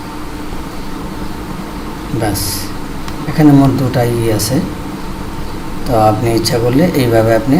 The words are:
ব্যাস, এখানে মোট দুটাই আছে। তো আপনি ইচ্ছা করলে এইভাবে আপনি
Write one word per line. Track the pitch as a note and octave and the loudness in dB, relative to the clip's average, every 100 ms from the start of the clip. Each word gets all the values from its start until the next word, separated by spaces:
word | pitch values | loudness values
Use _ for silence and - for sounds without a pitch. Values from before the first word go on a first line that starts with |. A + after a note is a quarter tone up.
| - - - - - - - - - - - - - - - - - - - - - A2+ | -10 -10 -10 -8 -8 -8 -8 -8 -8 -8 -8 -6 -6 -8 -8 -8 -8 -8 -8 -8 -6 -2
ব্যাস, | A2 F#2+ - - - - - - - - - | -2 -2 -4 -4 -6 -6 -6 -6 -6 -6 -4
এখানে | D3+ D3+ | 4 6
মোট | C#3 C3+ | 8 6
দুটাই | A#2 B2+ B2+ A#2+ A#2 A2+ | 2 0 0 0 2 0
আছে। | G#2+ - C3+ - - - - - - - - - - - - - | 0 0 0 -2 -6 -8 -8 -6 -6 -6 -6 -6 -6 -6 -4 0
তো | A2 | 4
আপনি | A2 A2 A#2 | 4 4 2
ইচ্ছা | A#2 - B2 | 2 2 2
করলে | A#2+ C3 F3+ D#3 | 2 4 4 2
এইভাবে | A#2+ A2+ A2 A2+ | 4 4 4 2
আপনি | C3 | 4